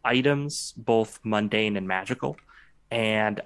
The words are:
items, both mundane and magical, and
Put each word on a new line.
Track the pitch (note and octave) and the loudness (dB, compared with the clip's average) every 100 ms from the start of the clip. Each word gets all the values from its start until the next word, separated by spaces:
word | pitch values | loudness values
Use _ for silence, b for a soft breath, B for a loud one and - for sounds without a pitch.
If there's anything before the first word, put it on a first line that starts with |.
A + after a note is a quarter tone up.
| B2 | 0
items, | B2+ C3+ C#3+ C#3+ - - - | 2 2 2 -2 -8 -10 -6
both | A2+ A2+ A2 - | 2 2 2 -4
mundane | A2 G#2+ G#2 G#2+ G#2+ G2+ | -2 0 2 2 0 0
and | F#2 | -2
magical, | F#2 G2 B2 C#3 D#3 b b b b - | -4 -2 -4 -4 -8 b b b b -6
and | A#2 A2 A2 G#2+ G#2 | -2 0 2 0 -2